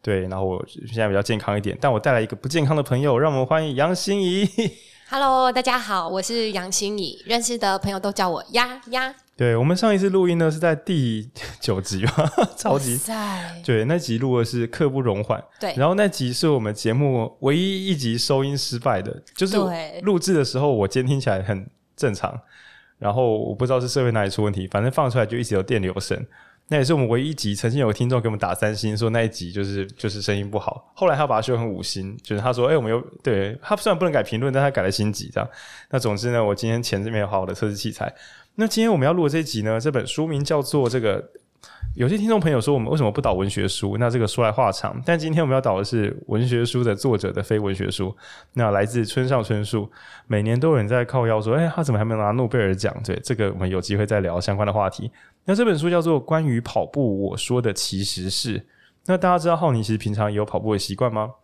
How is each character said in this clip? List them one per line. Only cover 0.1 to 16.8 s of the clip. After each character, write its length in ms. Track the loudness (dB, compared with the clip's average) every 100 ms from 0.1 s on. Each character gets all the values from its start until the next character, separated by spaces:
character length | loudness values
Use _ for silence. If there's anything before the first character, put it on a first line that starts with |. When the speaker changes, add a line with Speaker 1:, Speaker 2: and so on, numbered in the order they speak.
| -2 -2
Speaker 1:
然 20 |
后 160 | -4 -2
我 180 | -4 -8
现 280 | -12 -10
在 140 | -2 2
比 40 |
较 80 | 2
健 180 | 0 -2
康 200 | 0 -2
一 20 |
点， 160 | -2 -2
但 140 | 0
我 80 | 2
带 120 | 2
来 100 | 2
一 40 | 0
个 80 |
不 140 | -4 -2
健 160 | 0
康 100 | 2
的 80 | 2
朋 160 | 0 0
友， 200 | 2 2
让 120 | 2
我 60 | 2
们 80 |
欢 240 | 2 0 0
迎 80 | 0
杨 180 | 0
欣 280 | 0 0 0
怡。 260 | 2 2 0 0 -2 -2
<laughs> 340 | -20 -20 -6
Speaker 2:
Hello， 420 | 0 4 4 4
大 80 | 2
家 180 | 0 0
好， 300 | 0 -2 -2
我 140 | -4
是 300 | -2 -2 -2
杨 200 | -4 -2
欣 260 | -2 -2 -4
怡， 240 | -6 -8 -2
认 160 | -2
识 160 | 0 -2
的 200 | 0 0
朋 140 | -2
友 80 | -4
都 100 | -4
叫 200 | 0 0
我 120 | 0 -2
丫 280 | 0 0 -2 -6
丫。 220 | -4 -4 -8 _
Speaker 1:
对， 220 | _ 2 4
我 80 |
们 120 | 2 2
上 160 | 4
一 60 | 4
次 100 | 4
录 180 | 4 4
音 100 | 4
呢， 120 | 2
是 80 | 2
在 180 | 0 0
第 520 | 0 0 0 -2 -6 -12 -14 -8
九 220 | -2 -2
集 240 | -2 -2 0
吧， 240 | 2 0 2
<laughs> 120 | 0 0
超 220 | 0 0
级 140 | 0
Speaker 2:
哇 60 | -4
塞。 640 | -4 -6 -4 -6 -8 -12
Speaker 1:
对， 200 | 0 0 2
那 120 | 0
集 200 | 0 -2
录 200 | 0 0
的 60 |
是 220 | 0 -2 -4
刻 220 | 0 0
不 120 | 0
容 240 | 0 0
缓。 180 | -2 -4 -6 _
Speaker 2:
对。 160 | -6
Speaker 1:
然 140 | 0 2
后 60 |
那 120 | 4 2
集 260 | 2 -4
是 160 | 0 2
我 100 | 2
们 140 | 0
节 200 | -2